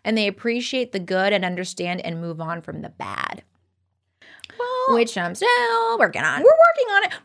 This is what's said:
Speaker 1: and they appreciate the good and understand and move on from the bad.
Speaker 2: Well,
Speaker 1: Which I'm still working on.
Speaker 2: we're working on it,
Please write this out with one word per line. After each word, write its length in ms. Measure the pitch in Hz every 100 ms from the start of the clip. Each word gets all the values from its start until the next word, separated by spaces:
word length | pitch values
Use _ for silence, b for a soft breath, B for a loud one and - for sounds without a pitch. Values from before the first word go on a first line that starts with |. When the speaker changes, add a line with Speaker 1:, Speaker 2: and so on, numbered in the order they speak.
| -
Speaker 1:
and 120 | 220
they 100 | 202
appreciate 640 | 196 233 240 240 262 247
the 60 | 196
good 340 | 175 185 196
and 100 | 202
understand 560 | 180 180 180 - 175 180 170
and 160 | 165
move 180 | 170 160
on 220 | 160 170
from 200 | 160 156
the 80 | 151
bad. 540 | - - - - - - _ _ _ _ _ _ _ B B - -
Speaker 2:
Well, 380 | 494 508 523 466
Speaker 1:
Which 200 | 466 -
I'm 180 | 349 190
still 600 | 453 494 466 466 453 466
working 220 | 202 -
on. 160 | 147 -
Speaker 2:
we're 40 | 466
working 500 | 640 679 640 494 403
on 80 | 415
it, 80 | B